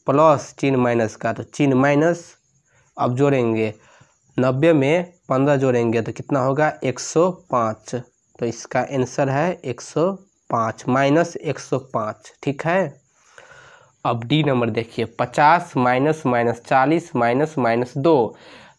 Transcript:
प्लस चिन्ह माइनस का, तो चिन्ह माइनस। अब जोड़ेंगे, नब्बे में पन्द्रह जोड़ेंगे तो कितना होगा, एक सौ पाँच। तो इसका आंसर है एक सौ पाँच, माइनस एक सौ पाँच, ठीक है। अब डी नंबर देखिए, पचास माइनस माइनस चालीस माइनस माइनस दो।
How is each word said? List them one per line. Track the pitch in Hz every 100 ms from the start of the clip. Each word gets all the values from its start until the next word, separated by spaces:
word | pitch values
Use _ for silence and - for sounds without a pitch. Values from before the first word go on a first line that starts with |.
| -
प्लस | 143 160 135 - -
चिन्ह | 139 131
माइनस | 123 117 107 -
का, | 117
तो | 113 -
चिन्ह | - 143 127
माइनस। | 139 143 165 170 - - _ _ _ _ _ -
अब | 123 123
जोड़ेंगे, | 143 135 117 110 110 - _ - _ _ _ -
नब्बे | 131 131 165
में | 151 135 175 175 _ -
पन्द्रह | 131 139 139
जोड़ेंगे | 135 123 117 117
तो | 110
कितना | - - 143
होगा, | 127 139 151 -
एक | 131 127
सौ | - 156 185 180 -
पाँच। | 123 110 107 - 123
तो | - _ _ - 117
इसका | 113 - 127
आंसर | - 135 123 - 139
है | 135 175 180
एक | 131 120
सौ | - 151 180 185 - _ -
पाँच, | 120 110 - -
माइनस | 131 139 156 170 -
एक | 156 135
सौ | - 135 -
पाँच, | 117 107 - - _
ठीक | 143 139 160
है। | 185 151 - _ _ _ - - - - - _ _ 139
अब | 117
डी | 117 147
नंबर | 147 123 113
देखिए, | 113 113 - 110 -
पचास | 123 - 147 175 175 -
माइनस | 123 127 147 156 131
माइनस | 120 117 117
चालीस | - 135 139 156 - 123
माइनस | 117 127 156 -
माइनस | 120 117 123 143
दो। | 165 143 107 - - - -